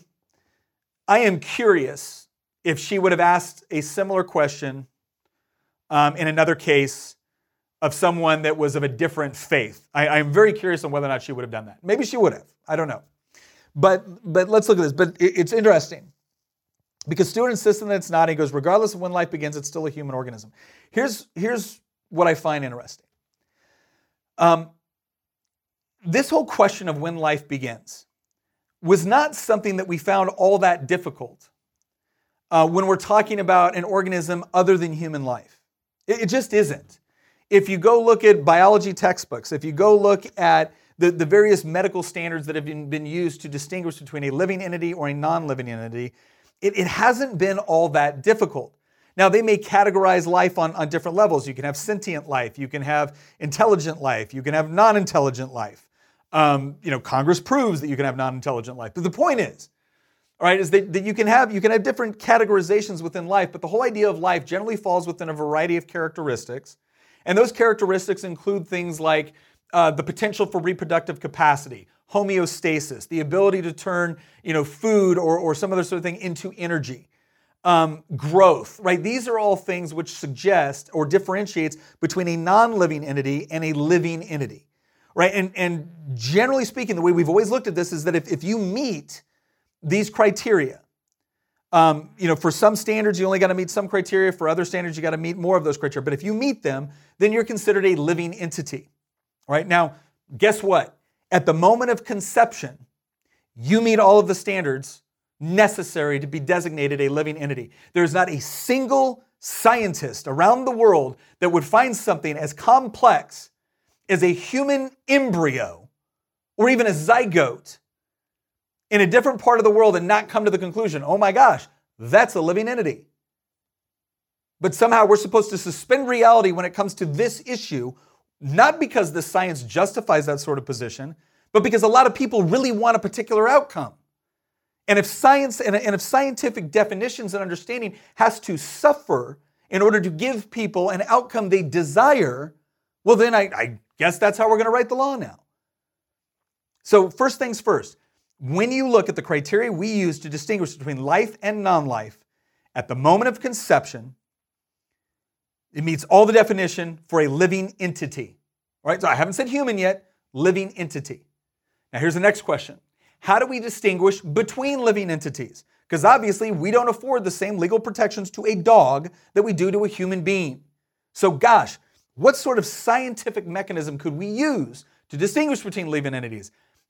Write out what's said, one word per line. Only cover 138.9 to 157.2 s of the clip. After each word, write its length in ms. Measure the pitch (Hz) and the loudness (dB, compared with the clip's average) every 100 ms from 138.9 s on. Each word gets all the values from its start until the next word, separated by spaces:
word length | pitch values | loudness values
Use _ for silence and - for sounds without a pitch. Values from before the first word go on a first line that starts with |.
| 294 - 135 123 143 _ _ _ | 2 -2 -4 -4 -14 _ _ _
in 100 | 190 | 2
order 200 | 208 214 | 4 4
to 80 | 180 | -2
give 400 | 160 247 226 - | -4 -4 -4 -8
people 400 | 240 214 185 185 | -8 -6 -2 -2
an 100 | 185 208 | -2 0
outcome 420 | 240 247 233 196 | 0 0 -6 0
they 140 | 190 | 0
desire, 920 | 156 165 151 170 269 277 147 123 156 _ _ _ _ _ | 0 -4 -2 2 4 4 2 -2 -12 _ _ _ _ _
well, 120 | 196 220 | 2 4
then 180 | 233 | 6
I, 160 | 220 196 104 | 4 0 -2
I 240 | 120 110 _ - | -6 -6 _ -2
guess 220 | 165 175 | 0 2
that's 180 | 208 208 | 0 2
how 120 | 220 | 2
we're 80 | 220 | 4
gonna 120 | 226 | 2
write 200 | 240 240 | 0 0
the 60 | 254 | -2
law 200 | 269 262 | -2 -4
now. 240 | 120 - _ _ _ _ _ _ _ _ _ _ _ _ _ _ | -10 -14 _ _ _ _ _ _ _ _ _ _ _ _ _ _
So 260 | - 208 185 | 4 6 6
first 300 | - 262 - | 2 -2 0
things 200 | 254 220 | -6 -4
first, 380 | 226 151 - _ _ _ _ _ | -2 -2 -2 _ _ _ _ _
when 340 | 131 170 233 | -6 -2 -2
you 160 | 262 262 | -2 2
look 180 | 226 185 | 2 2
at 80 | 165 | -6
the 60 | |
criteria 500 | - 151 143 208 240 | -4 -4 0 -2 -2
we 160 | 165 214 | -4 -4
use 260 | 208 175 147 | 0 -2 -4
to 80 | 156 | -10
distinguish 460 | 147 - 208 165 - | -12 -6 -4 -4 -8
between 260 | 139 135 | -10 -6
life 360 | 139 180 226 - | 0 0 0 -4
and 220 | 202 214 | -8 -4
non-life, 540 | 190 170 139 117 107 _ _ _ _ _ _ 127 | 0 0 0 -6 -8 _ _ _ _ _ _ -10
at 140 | 120 | -8
the 60 | 127 | -2
moment 340 | 147 190 247 | 2 2 2
of 100 | 247 | -2
conception, 760 | 254 233 - 147 - 120 120 - _ _ _ _ _ _ _ _ _ _ _ _ _ _ _ | -8 -8 0 0 0 -16 -18 -20 _ _ _ _ _ _ _ _ _ _ _ _ _ _ _
it 140 | 147 165 | -6 -4
meets 180 | 156 | -4
all 220 | - 190 214 | 4 6 8
the 80 | |
definition 640 | 220 220 190 180 - 170 160 _ | 6 4 2 -2 -4 -10 -12 _
for 140 | 165 | 0